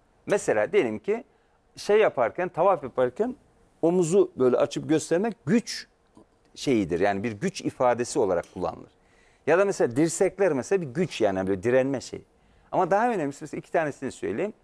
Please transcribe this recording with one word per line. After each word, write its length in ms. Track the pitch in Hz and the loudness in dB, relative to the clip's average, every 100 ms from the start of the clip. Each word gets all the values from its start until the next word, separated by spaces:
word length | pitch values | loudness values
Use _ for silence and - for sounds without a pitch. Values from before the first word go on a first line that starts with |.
| _ _ - | _ _ -4
Mesela 460 | 196 - 107 107 | -2 0 0 2
diyelim 260 | 196 127 107 | 2 0 -2
ki 260 | - 226 - _ _ _ _ - | -4 -6 -6 _ _ _ _ -8
şey 220 | - 208 | 2 4
yaparken, 500 | 185 143 110 - 180 | 4 2 0 0 -6
tavaf 340 | - 185 180 | 0 2 2
yaparken 540 | 135 - 127 - 233 269 _ _ _ _ | -2 0 0 0 -4 -6 _ _ _ _
omuzu 500 | 160 180 165 196 180 - | 0 2 4 4 2 2
böyle 200 | 127 120 | 2 2
açıp 320 | 143 160 139 | 0 -2 -2
göstermek 460 | 156 - 165 226 196 139 | -2 0 -2 -2 -6 -2
güç 400 | 226 - - - _ _ _ _ _ _ | 0 0 -8 -14 _ _ _ _ _ _
şeyidir. 460 | - - 120 87 85 | -8 0 0 2 2
Yani 220 | 101 98 | 0 0
bir 100 | 117 | -4
güç 280 | 104 185 - | -6 -6 -6
ifadesi 580 | 147 - 123 120 120 156 | -8 0 2 2 -2 0
olarak 260 | 104 87 - | 0 0 -4
kullanılır. 360 | 95 85 - - _ _ _ _ _ - | -6 -8 -8 -16 _ _ _ _ _ 0
Ya 120 | 170 | 2
da 60 | |
mesela 320 | 202 180 156 120 | 2 2 0 2
dirsekler 560 | 165 - 190 - 196 | 0 2 -2 2 0
mesela 300 | 139 117 196 | 0 -2 -2
bir 40 | 156 | -2
güç 340 | 127 180 - | -4 -4 0
yani 260 | 104 95 95 | 0 0 -2
böyle 160 | 98 | -2
direnme 380 | 113 127 131 135 | 0 2 0 -4
şeyi. 240 | - 90 - _ _ _ _ | -8 -14 -18 _ _ _ _
Ama 180 | 156 175 | -2 0
daha 200 | 196 240 | 2 0
önemlisi 280 | 214 143 139 | 0 -4 -6
mesela 140 | 151 - | -12 -12
iki 140 | - | -4
tanesini 400 | 180 156 - 123 | -2 -2 -4 -10
söyleyeyim. 400 | - 92 107 202 - | -8 -6 -4 -6 -8